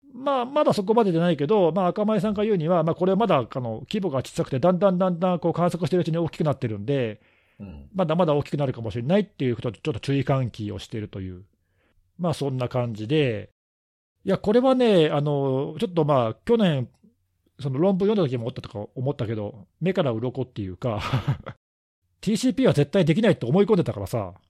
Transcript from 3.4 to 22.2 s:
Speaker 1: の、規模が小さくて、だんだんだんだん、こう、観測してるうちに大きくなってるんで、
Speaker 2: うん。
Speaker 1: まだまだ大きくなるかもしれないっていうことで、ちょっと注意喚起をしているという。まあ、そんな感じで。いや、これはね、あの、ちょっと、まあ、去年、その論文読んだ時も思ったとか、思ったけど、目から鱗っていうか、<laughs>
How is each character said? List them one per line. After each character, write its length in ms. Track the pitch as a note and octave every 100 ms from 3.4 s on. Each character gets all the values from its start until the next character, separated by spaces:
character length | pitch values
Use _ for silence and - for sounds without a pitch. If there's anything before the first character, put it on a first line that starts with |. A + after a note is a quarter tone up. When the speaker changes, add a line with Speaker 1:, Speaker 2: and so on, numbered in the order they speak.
| A2+ C#3
Speaker 1:
の、 240 | B2 A2+ -
規 100 | G#3+
模 100 | F#3+
が 80 | C3+
小 100 | -
さ 120 | -
く 60 | D#3
て、 80 | C3+
だ 140 | F3
ん 60 | F#3
だ 120 | G3
ん 80 | F3+
だ 120 | F#3+
ん 80 | E3+
だ 160 | F3+
ん、 40 | F3+
こ 120 | E3+
う、 20 |
観 180 | D#3+ F3
測 160 | E3 E3+
し 40 |
て 60 | F3+
る 60 |
う 20 |
ち 80 | E3+
に 60 | D#3+
大 100 | E3
き 100 | -
く 60 |
な 80 | D#3
っ 60 | C3
て 80 | A#2+
る 120 | G#2+
ん 80 | G#2
で、 340 | C#3 A#2 G#2+ _ _ _ _
Speaker 2:
う 40 |
ん。 240 | G3 D2+ C#2
Speaker 1:
ま 120 | F#3+ F3
だ 80 |
ま 100 | D#3+
だ 100 | F3
大 80 | D3
き 80 | C3+
く 60 | D3
な 100 | C#3
る 60 |
か 80 | A#2
も 100 | A2+
し 60 | A#2+
れ 60 |
な 160 | A#2+ G3
い 40 |
っ 20 |
て 200 | G3+ _
い 60 | C3
う 60 | A#2
こ 60 |
と 80 | B2+
で、 80 | G2+
ち 60 | -
ょ 20 |
っ 40 |
と 60 | C#3+
注 160 | - C#3
意 40 |
喚 300 | - C3+ B2
起 220 | - G#2
を 60 | G2
し 100 | -
て 80 | A2+
い 40 |
る 80 | G#2
と 120 | G2+
い 100 | F#2+
う。 140 | F2+ G2 _ _ _ _ _ _ _
ま 120 | F3
あ、 40 |
そ 160 | C#3+ C#3
ん 60 | C3
な 120 | B2
感 260 | B2+ A#2+
じ 120 | G#2 A2
で。 440 | D#3 C#3 G#2+ G2 _ _ _ _ _ _ _
い 60 | F#3+
や、 80 | F#3+
こ 140 | -
れ 80 | A3
は 140 | C4
ね、 360 | C4 A#3+ F#3+ D#3
あ 100 | D#3
の、 560 | D3 C#3+ C#3 C3 D3 D#3
ち 80 | G#3+
ょ 20 |
っ 40 |
と、 120 | E3+
ま 240 | D3+ C#3 A2+
あ、 60 | A2
去 120 | - A#3
年、 320 | G3 C#3+ A#2+ _ _ _ _ _ _ _
そ 100 | C#3+
の 80 | C3
論 200 | F#3 F#3+
文 100 | G3
読 120 | G#3+
ん 40 |
だ 60 | D#3
時 60 | B2+
も 80 |
思 60 | A2+
っ 20 |
た 100 | -
と 60 | -
か、 180 | G2+ G#2
思 160 | - C3
っ 60 | C#3+
た 100 | G#2+
け 80 |
ど、 320 | A2 G#2 - - _
目 120 | E3+
か 100 | F#3+
ら 100 | D3
鱗 300 | A2+ B2 B2+
っ 40 | B2+
て 160 | -
い 60 | F#2+
う 80 | F2+
か、 240 | B2+ G#2
<laughs> 560 | - B2+ - B2 - - _ _ _ _ _ _